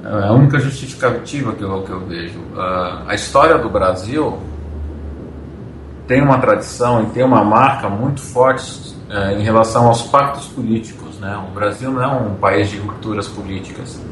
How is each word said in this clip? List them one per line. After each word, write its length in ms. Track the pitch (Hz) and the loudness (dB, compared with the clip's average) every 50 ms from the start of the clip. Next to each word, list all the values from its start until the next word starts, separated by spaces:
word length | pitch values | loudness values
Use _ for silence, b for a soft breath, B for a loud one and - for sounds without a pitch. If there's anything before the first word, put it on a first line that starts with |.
| - | -8
É 220 | - 101 104 98 | -4 -2 -2 0
a 60 | 101 113 | 4 6
única 260 | 131 143 139 147 139 | 6 6 6 4 2
justificativa 960 | 123 - - - - - - - - 123 113 - - - - 143 123 117 104 | 0 0 -4 -6 -10 -10 -8 -2 -2 -2 -2 -2 -8 -8 -6 -4 -4 -4 -4
que 80 | - 104 | -6 -6
eu, 200 | 95 95 95 98 | -6 -4 -6 -6
que 80 | - | -6
eu 100 | 92 95 | -8 -8
vejo. 400 | 92 - 85 85 85 85 85 85 85 - - | -8 -8 -8 -8 -8 -10 -10 -12 -12 -12 -8
Ah, 500 | 92 92 92 92 90 90 90 87 87 90 92 | -6 -4 -2 -2 -2 -2 -4 -6 -8 -6 -4
a 60 | 101 | -4
história 420 | 104 - - - 139 147 160 165 | -4 -4 2 4 6 6 8 6
do 140 | - - 107 | 4 2 0
Brasil 680 | 95 101 92 92 90 90 92 104 135 156 147 117 92 85 - - - - - - - - - - - - - - - - - - - - - - - - - - - - - - - - - | 2 2 4 4 2 0 -4 -4 -2 0 0 -2 -2 -6 -8 -10 -10 -10 -10 -10 -10 -8 -8 -8 -10 -10 -10 -10 -12 -12 -12 -14 -14 -14 -14 -14 -14 -14 -16 -16 -16 -16 -16 -16 -16 -16 -2
tem 140 | - 123 135 | 2 4 6
uma 160 | 147 139 131 127 | 6 6 6 6
tradição 680 | 127 - 104 - - - - - 123 123 120 113 107 | 6 4 4 2 2 -8 -4 0 2 2 4 2 2
e 20 | |
tem 180 | 104 - 120 131 | 0 0 2 4
uma 180 | 131 127 110 101 | 6 6 6 6
marca 460 | 104 107 117 131 131 - - - 101 | 6 6 6 6 6 2 0 -4 -4
muito 320 | 101 104 123 143 143 - | -2 -2 -2 -2 -2 -4
forte, 800 | - - - 123 127 131 127 - - - - - - - - - - - | -6 -6 2 4 4 4 4 2 -4 -10 -12 -12 -12 -12 -14 -14 -14 -8
é, 300 | 104 101 98 98 101 104 | -6 -2 -2 0 0 0
em 20 | 107 | 0
relação 440 | 110 110 113 110 110 - 120 120 | 4 4 4 4 4 4 4 6
aos 160 | 120 117 - - | 6 4 4 0
pactos 460 | - - 139 139 123 - - - - | 2 2 4 4 2 -2 -6 -10 -12
políticos, 680 | - 135 117 107 113 113 - - - - - - - - | -8 -6 0 0 0 0 -2 -6 -14 -16 -16 -16 -14 -10
né? 200 | 95 95 101 101 95 95 | -8 -8 -6 -8 -8 -10
O 40 | 92 | -6
Brasil 360 | 98 104 104 104 - 127 131 | -2 -2 -2 -2 -2 -4 -4
não 120 | 131 131 127 | -2 0 0
é 40 | |
um 280 | 135 139 127 110 104 95 | 0 0 0 -2 -2 -4
país 340 | 90 104 98 98 101 104 98 | 0 0 2 4 4 2 0
de 80 | - | -2
rupturas 500 | - 101 101 - - - 110 107 104 101 | -4 -6 -6 -8 -8 -6 -6 -4 -4 -6
políticas. 720 | - - 101 95 95 95 92 - - - - - - - - - 80 | -6 -8 -10 -10 -8 -8 -8 -8 -10 -12 -12 -12 -12 -12 -12 -12 -12